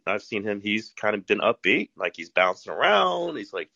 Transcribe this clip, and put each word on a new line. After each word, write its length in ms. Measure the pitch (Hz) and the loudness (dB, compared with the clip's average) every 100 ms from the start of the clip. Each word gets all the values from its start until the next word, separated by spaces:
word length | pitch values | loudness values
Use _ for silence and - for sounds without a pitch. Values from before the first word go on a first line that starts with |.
| - | -4
I've 160 | 101 | -4
seen 220 | - 110 | -4 -6
him, 160 | 107 104 | -4 -4
he's 320 | 104 107 107 - | -2 -2 -4 -4
kind 160 | 107 104 | -2 -2
of 100 | 90 | 0
been 140 | 104 | 2
upbeat. 520 | 107 117 90 101 - - | 2 2 2 2 0 -6
Like, 180 | 90 - | -6 -6
he's 140 | 82 | -4
bouncing 440 | - 92 90 - | 2 2 2 -8
around. 640 | 85 160 208 185 175 175 147 | 0 2 4 2 0 -4 -8
He's 160 | 101 | -8
like, 160 | 95 80 | -8 -10